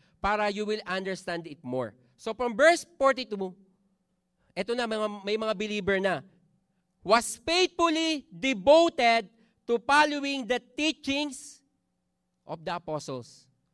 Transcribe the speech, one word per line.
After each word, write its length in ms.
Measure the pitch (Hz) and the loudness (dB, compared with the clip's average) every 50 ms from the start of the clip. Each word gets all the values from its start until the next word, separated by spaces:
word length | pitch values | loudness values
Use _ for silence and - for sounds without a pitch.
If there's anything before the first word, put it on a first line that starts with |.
| _ _ _ _ - | _ _ _ _ -2
para 240 | 196 208 214 208 208 | -2 0 0 0 -2
you 160 | 202 208 214 | -2 -2 -4
will 160 | 208 220 208 196 180 | -4 -4 -4 -4 -6
understand 560 | 180 190 190 190 185 180 - - 175 170 165 170 | -6 -6 -4 -6 -6 -8 -8 -8 -8 -8 -8 -10
it 120 | 143 - | -14 -14
more. 320 | - 123 127 131 123 107 - _ _ _ _ | -10 -6 -6 -4 -4 -6 -8 _ _ _ _
So, 160 | _ - 226 | _ -10 -8
from 240 | 220 226 247 240 226 | -6 -4 -4 -4 2
verse 320 | 196 285 320 349 330 - - _ | 4 6 6 6 4 0 -8 _
forty-two, 560 | - 269 269 262 254 247 - 214 196 190 185 185 - _ _ _ _ _ _ _ _ _ _ _ _ _ _ _ _ _ _ _ | 0 2 2 2 0 -4 -8 -8 -6 -6 -8 -10 -12 _ _ _ _ _ _ _ _ _ _ _ _ _ _ _ _ _ _ _
eto 160 | 175 196 226 | -8 -6 -4
na, 160 | 233 247 240 220 | -4 -2 -2 -2
mga, 200 | 220 214 214 208 208 208 190 | -2 -2 -2 -4 -4 -6 -6
may 100 | 202 214 | -4 -4
mga 200 | 220 220 220 214 185 | -2 -2 -2 -4 -4
believer 420 | 214 214 208 208 185 190 196 190 | -4 -4 -4 -4 -2 0 0 0
na, 240 | 190 190 175 139 - - _ _ _ _ _ _ _ _ _ _ _ _ _ _ - | 0 0 -2 -2 -6 -12 _ _ _ _ _ _ _ _ _ _ _ _ _ _ 0
"Was 320 | 170 214 240 226 - - - - | 2 4 4 4 0 -6 -8 -4
faithfully 800 | 330 330 359 370 - - - 339 339 311 320 330 320 311 285 - _ | 0 2 2 2 2 2 2 2 2 2 0 0 -2 -2 -4 -6 _
devoted 960 | - 165 208 269 262 196 180 262 302 330 339 339 330 - 240 233 226 226 202 185 _ _ _ _ _ _ _ - | -10 -6 -2 -2 -2 2 6 8 8 8 8 6 4 2 2 2 2 2 0 -4 _ _ _ _ _ _ _ -2
to 120 | 233 226 233 | -2 -2 0
following 640 | - 277 294 302 302 294 285 277 277 277 269 247 196 | 2 4 4 4 4 2 -2 -4 -4 -4 -4 -4 -4
the 160 | 247 240 247 _ _ - | -4 -4 -4 _ _ -2
teachings 800 | 302 320 302 - - 269 277 285 302 294 254 - - - - - _ _ _ _ _ _ _ _ _ _ _ _ _ _ _ _ _ - | -2 -2 -2 -2 -4 -4 -2 -2 -2 -4 -6 -10 -16 -18 -20 -20 _ _ _ _ _ _ _ _ _ _ _ _ _ _ _ _ _ -14
of 160 | 156 170 156 | -14 -10 -8
the 120 | 185 170 | -8 -8
apostles." 720 | 175 - - 156 147 - - 135 127 117 - - - _ _ _ _ _ _ | -6 -6 -6 -6 -6 -6 -8 -10 -10 -10 -14 -20 -20 _ _ _ _ _ _